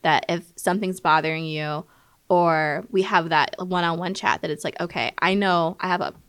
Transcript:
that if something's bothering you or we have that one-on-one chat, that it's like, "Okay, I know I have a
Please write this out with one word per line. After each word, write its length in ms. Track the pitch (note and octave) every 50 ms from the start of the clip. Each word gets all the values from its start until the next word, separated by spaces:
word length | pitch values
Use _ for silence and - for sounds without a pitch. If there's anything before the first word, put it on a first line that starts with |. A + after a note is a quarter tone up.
that 240 | - E3 D3+ - - -
if 240 | F3 E3+ - - _
something's 440 | - - F#3+ F3+ G3 G#3+ F#3 F#3 F3+
bothering 460 | - E3 D#3 D#3 D3+ D#3+ D#3+ D#3+ E3
you 400 | D#3 D#3 D3+ D3+ D3+ D3+ D3+ D#3 _ _ _ _ _ _ _ _ _
or 560 | F3+ F3 F3 E3+ E3 D#3 D#3 D3+ D3 D3+ D3 -
we 120 | - F#3+
have 280 | F#3+ F#3+ G3+ F3+ E3 E3
that 240 | E3 D3+ C#3+ - - -
one-on-one 540 | F3+ F3+ F#3 F3+ F3 E3+ E3 E3 F3+ F3+ F#3+
chat, 280 | - - - - -
that 80 | - E3
it's 140 | D3+ D3 -
like, 140 | D#3+ - -
"Okay, 320 | F3 E3 - - A#2 - - -
I 140 | - F3 F#3+
know 420 | G3+ G3+ F#3+ F3+ F3 E3 D#3+ F3+ -
I 80 | - F#3
have 120 | F3+ F3+
a 100 | - C#3+ D3+ - _